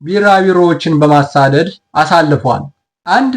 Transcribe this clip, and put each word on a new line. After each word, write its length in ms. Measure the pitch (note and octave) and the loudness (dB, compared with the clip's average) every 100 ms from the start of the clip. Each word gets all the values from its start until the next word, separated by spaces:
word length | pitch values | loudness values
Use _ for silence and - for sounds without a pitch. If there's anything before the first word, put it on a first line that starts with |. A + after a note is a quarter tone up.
ቢራቢሮዎችን 960 | D3 G3+ G#3 F#3+ F#3+ F3+ E3+ D3 E3 D3+ | -6 -2 2 2 2 2 0 0 -2 0
በማሳደድ 680 | D3 D3 C#3 C#3+ C3+ C#3 - - _ | 2 2 0 0 0 0 -2 -8 _
አሳልፏል። 680 | D3+ D3+ E3+ D#3 C#3+ C3 G#2+ - _ _ _ F3 | -4 0 0 0 -2 -2 -4 -8 _ _ _ -4
አንድ 280 | G#3+ C4+ | -2 -2